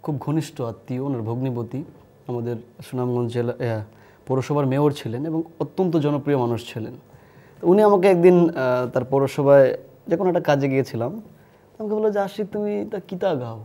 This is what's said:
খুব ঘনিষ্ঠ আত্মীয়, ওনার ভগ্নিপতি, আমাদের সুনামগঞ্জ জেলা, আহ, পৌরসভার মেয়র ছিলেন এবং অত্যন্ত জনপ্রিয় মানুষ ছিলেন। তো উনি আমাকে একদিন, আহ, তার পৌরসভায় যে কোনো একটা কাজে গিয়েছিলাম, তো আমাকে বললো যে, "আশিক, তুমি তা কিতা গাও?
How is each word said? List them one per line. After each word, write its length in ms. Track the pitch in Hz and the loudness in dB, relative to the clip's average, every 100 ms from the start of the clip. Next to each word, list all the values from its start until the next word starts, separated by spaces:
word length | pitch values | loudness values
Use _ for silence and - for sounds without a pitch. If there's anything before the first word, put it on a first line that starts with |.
খুব 160 | - 139 | -6 -6
ঘনিষ্ঠ 400 | - 156 151 - | -4 -4 -4 -8
আত্মীয়, 400 | 117 - - 127 | -8 -8 -8 -6
ওনার 220 | 139 127 | -4 -4
ভগ্নিপতি, 640 | 110 120 131 120 113 131 165 - - _ - | -4 -4 -4 -6 -6 -10 -12 -18 -20 _ -10
আমাদের 300 | 123 120 113 - - | -6 -6 -8 -12 -20
সুনামগঞ্জ 480 | - 127 123 123 120 | -10 -6 -2 -2 -2
জেলা, 200 | 120 120 | -2 -4
আহ, 320 | 120 123 110 104 - - _ - | -4 -4 -4 -8 -18 -20 _ -4
পৌরসভার 400 | 131 123 147 135 | -4 -2 -2 0
মেয়র 260 | 135 147 | 2 0
ছিলেন 340 | 139 - 117 160 | 0 -8 -8 -6
এবং 160 | 160 165 - | -6 -6 -8
অত্যন্ত 360 | 143 - 185 160 | -8 -2 0 2
জনপ্রিয় 420 | 143 143 127 143 | 0 -2 0 0
মানুষ 340 | 120 113 - | 0 -2 -6
ছিলেন। 200 | 120 110 123 - - - - - - | -10 -10 -14 -20 -20 -20 -20 -20 -4
তো 80 | 170 | 2
উনি 140 | 196 | 6
আমাকে 260 | 214 202 190 | 6 6 6
একদিন, 420 | 175 180 180 170 | 6 8 8 4
আহ, 380 | 143 131 123 123 | 2 0 0 0
তার 140 | 127 | -4
পৌরসভায় 760 | 123 139 135 - 139 143 127 - - _ - | 0 0 0 0 6 8 6 2 -10 _ -4
যে 80 | 170 | 0
কোনো 120 | 185 | 0
একটা 120 | 175 | 0
কাজে 280 | 165 143 139 | 0 0 2
গিয়েছিলাম, 520 | 135 123 113 120 214 | 0 -2 -4 -6 -8
তো 640 | - - _ _ _ - | -16 -20 _ _ _ -12
আমাকে 100 | 214 | -6
বললো 160 | 214 220 | -2 0
যে, 80 | 202 | -2
"আশিক, 280 | 196 196 202 | -4 -6 -8
তুমি 360 | 208 208 208 208 | -6 -4 -6 -6
তা 100 | 202 | -10
কিতা 340 | - 180 196 | -10 -4 -2
গাও? 280 | 147 120 110 | -2 -6 -12